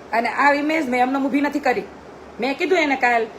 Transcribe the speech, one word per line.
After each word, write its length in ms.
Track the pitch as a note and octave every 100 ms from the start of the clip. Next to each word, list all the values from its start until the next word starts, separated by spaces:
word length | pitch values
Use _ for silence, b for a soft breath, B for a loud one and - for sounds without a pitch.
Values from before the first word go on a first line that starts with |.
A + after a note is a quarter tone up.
| -
અને 160 | A3 A#3
આ 240 | G#3+ C#4
ઇમેજ 360 | C#4+ D4 D#4+ C4+
મેં 120 | B3
એમને 160 | B3 C4+
ઊભી 240 | C4+ C4+
નથી 180 | C#4+ D4
કરી. 240 | C4+ G3+ - - - - - -
મેં 180 | B3 C4+
કીધું 220 | F4 F4+
એને 160 | D4+ C4
કાલ 320 | B3 A#3 A3+